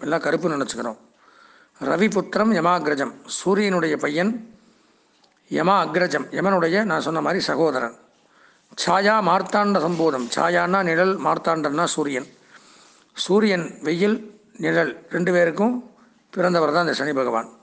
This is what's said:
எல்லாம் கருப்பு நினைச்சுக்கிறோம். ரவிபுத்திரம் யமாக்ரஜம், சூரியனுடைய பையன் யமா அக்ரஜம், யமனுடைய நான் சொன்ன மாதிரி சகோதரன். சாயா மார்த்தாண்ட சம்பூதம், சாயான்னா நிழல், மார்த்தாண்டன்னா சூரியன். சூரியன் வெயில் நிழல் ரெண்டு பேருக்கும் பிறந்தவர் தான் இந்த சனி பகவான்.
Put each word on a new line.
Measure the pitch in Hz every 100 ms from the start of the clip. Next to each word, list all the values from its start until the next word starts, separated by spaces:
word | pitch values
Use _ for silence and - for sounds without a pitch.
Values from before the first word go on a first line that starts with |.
எல்லாம் | 151 160 151
கருப்பு | 156 170 143
நினைச்சுக்கிறோம். | 123 113 117 110 _ _ _ - - - _ -
ரவிபுத்திரம் | - 165 214 190 - 196 220 185
யமாக்ரஜம், | 165 180 151 139 123 - - -
சூரியனுடைய | 180 196 202 180 160 143
பையன் | 147 151 202 240 - - _ _ _ _ _ _ _ _ -
யமா | 147 170 196
அக்ரஜம், | 160 165 175 143 -
யமனுடைய | 151 185 190 165 196
நான் | 214 156 131
சொன்ன | 160
மாதிரி | 147 180
சகோதரன். | 151 143 160 131 117 - _ _ _ _ _ _ _ - -
சாயா | 185 202 220 180
மார்த்தாண்ட | 185 185 208 208 196 165
சம்பூதம், | 165 160 131 120 -
சாயான்னா | 165 175 175 196
நிழல், | 175 165 190 190 156
மார்த்தாண்டன்னா | - 170 160 147 147
சூரியன். | 170 - 143 127 143 - _ - - - - _ _ -
சூரியன் | - 202 214 180 160 -
வெயில் | 147 170 202 233 - - _ -
நிழல் | 160 165 156 - -
ரெண்டு | 170 175
பேருக்கும் | 175 170 156 214 247 - _ _ _ _
பிறந்தவர் | 190 180 175 151
தான் | 165 165
இந்த | 117
சனி | 143
பகவான். | 139 123 113 117 -